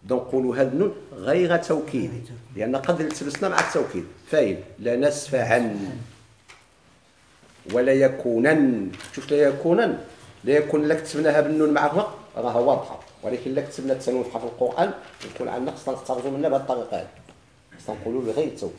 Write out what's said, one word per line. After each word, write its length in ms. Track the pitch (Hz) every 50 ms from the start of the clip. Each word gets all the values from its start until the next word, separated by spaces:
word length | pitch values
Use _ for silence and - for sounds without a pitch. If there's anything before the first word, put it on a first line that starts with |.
| _
دونك 180 | 98 127 123
نقولوا 340 | 123 - - 131 131 127 120
هذا 160 | 131 135 131
النون 240 | 127 147 190 202 - - - - -
غير 440 | 110 92 110 147 180 180 170 175
توكيدي، 640 | 170 - - - 156 - - - 131 104 - - 120 - - - - - - -
لأن 200 | - 107 117 127
قد 240 | 139 135 - 175 170
يلتبسنا 500 | 160 151 156 - 143 143 139 - 196 190
مع 100 | 175 165
التوكيد. 460 | - - - 170 131 110 - 92 82 - - - - -
فاعل، 260 | - 156 143 104 95 85 - - - -
لا 160 | 104 117 120
نسفعن. 920 | 123 139 147 143 - - - - 127 117 110 117 123 120 113 104 101 98 95 - - - - - - - _ _ _ _ _ - - _ _ _ _ _ _ _ _ _ _ _ _ _ _ _ _ _ - - - - - 98
ولا 200 | 120 123 135 135
يكونن. 960 | 135 135 131 131 - - 123 117 117 120 143 160 160 143 131 123 110 98 92 90 - - - -
شوف 160 | - 131 -
لا 60 | 151
يكونن. 600 | 143 147 139 131 - - - 175 202 233 202 - - - - - - - - - - -
لا 100 | - 139
يكون، 300 | 147 151 143 - 151 151
لا 120 | 151 160
كتبناها 460 | 156 - - - 143 160 156 143 151
بالنون 280 | 147 147 156 156 156 151
مع 160 | 147 143 135
الراء، 280 | 147 147 175 214 - - - - - -
راها 200 | - 113 120 110
واضحة. 420 | 120 120 131 127 117 - - 120 - - - - - -
ولكن 300 | 107 120 117 - 139 131
لا 80 | 143
كتبنا 320 | 139 - - - 131 135 131
التنوين 300 | 127 - - 123 127 120
في 80 | -
حرف 120 | - 117 117
القرآن، 500 | 120 - - 127 123 - - 170 202 - - - - - - - - -
يكون 120 | - 127
عندنا 240 | 123 - 120 127 139
خصنا 240 | - - - - 131
نستخرجوا 360 | 120 - - 135 123 123 139
منها 180 | 139 135 147 160
بهذه 120 | 135 135
الطريقة 360 | 135 - 131 123 110 - -
هذه. 100 | 87 80 - - - - - - - _ _ _ _ _ _ -
خصنا 180 | - - - 107
نقولوا 380 | 104 95 110 117 131 127 110 110
غير 140 | 135 160
التوكيد. 300 | 151 - - - 139 -